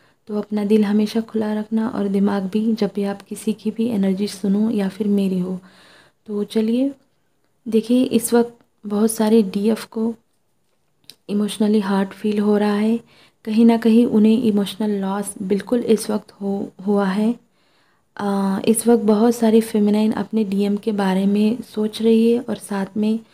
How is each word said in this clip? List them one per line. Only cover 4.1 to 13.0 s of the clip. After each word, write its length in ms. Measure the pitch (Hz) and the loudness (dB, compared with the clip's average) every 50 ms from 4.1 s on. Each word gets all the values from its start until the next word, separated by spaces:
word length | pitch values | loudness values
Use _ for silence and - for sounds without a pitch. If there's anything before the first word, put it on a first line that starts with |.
| 190 185 208 208 | 0 -2 -4 -6
सुनो 420 | - - - 202 196 208 214 220 | -6 -4 -2 0 0 0 0 0
या 180 | 233 208 196 190 | 0 -2 -2 -4
फिर 180 | 185 - 214 202 | -4 -4 -2 0
मेरी 320 | 202 202 196 190 185 185 | 0 2 0 0 0 -2
हो। 180 | 180 185 185 180 - - _ _ _ _ - _ _ _ _ _ _ - | -4 -4 -6 -10 -12 -16 _ _ _ _ -20 _ _ _ _ _ _ -8
तो 160 | 208 202 208 | -6 -6 -6
चलिए 460 | 202 - 226 220 220 226 247 269 277 269 - _ _ _ _ _ _ _ _ _ _ _ _ _ | -2 -2 -2 0 0 0 0 0 -2 -4 -8 _ _ _ _ _ _ _ _ _ _ _ _ _
देखिए, 380 | 233 214 220 220 - 247 254 254 | -2 0 0 2 2 2 2 2
इस 300 | - - 226 226 - 233 | 2 0 -2 0 2 2
वक्त 240 | 240 233 233 - _ _ _ _ _ - | 2 2 0 -4 _ _ _ _ _ -10
बहुत 260 | 208 208 208 220 226 | -6 -2 0 0 0
सारे 300 | 220 - 220 214 220 233 208 | 0 0 2 4 4 4 4
डीएफ़ 420 | 190 180 202 196 220 220 214 - - | 2 -2 -2 -2 0 -2 -2 -6 -10
को 260 | - 226 220 233 226 - _ _ _ _ _ _ _ _ _ _ _ _ _ _ _ _ _ - - _ _ - | -8 -6 -4 -4 -6 -8 _ _ _ _ _ _ _ _ _ _ _ _ _ _ _ _ _ -20 -20 _ _ -6
emotionally 500 | 202 208 208 202 - - 220 208 214 214 | -4 -2 -2 -4 -2 -2 0 2 2 0
hard 320 | 196 196 202 196 196 196 - | 0 0 0 0 -2 -2 -6
feel 260 | - - 214 208 208 | -6 -4 -4 -2 0
हो 180 | 208 208 208 202 | 0 2 2 2
रहा 180 | 208 208 208 | 2 0 0
है, 220 | 202 214 220 233 233 | 0 0 0 0 -2